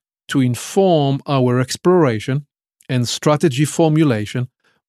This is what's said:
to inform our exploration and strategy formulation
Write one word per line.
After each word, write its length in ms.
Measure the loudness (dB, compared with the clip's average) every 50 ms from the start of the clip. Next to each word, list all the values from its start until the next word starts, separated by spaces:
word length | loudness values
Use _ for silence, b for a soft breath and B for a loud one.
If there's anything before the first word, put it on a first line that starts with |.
| _ _ _ _ _
to 140 | -4 -2 0
inform 800 | 0 0 -2 -4 -8 -4 0 2 2 4 4 2 2 0 -2 -4 -4
our 320 | -2 0 0 2 2 0 0
exploration 880 | -2 -4 -6 -2 0 2 4 4 4 2 0 -2 -4 -4 -6 -6 -6 _ _ _ _ _ _ _ _ -4
and 180 | -2 -2 -2
strategy 580 | -2 -6 -2 0 0 0 2 0 0 0 0 -2
formulation 840 | -2 0 0 2 2 2 2 2 2 0 -2 -4 -6 -6 -8 -8 -8 _ _ _ _ _ _ _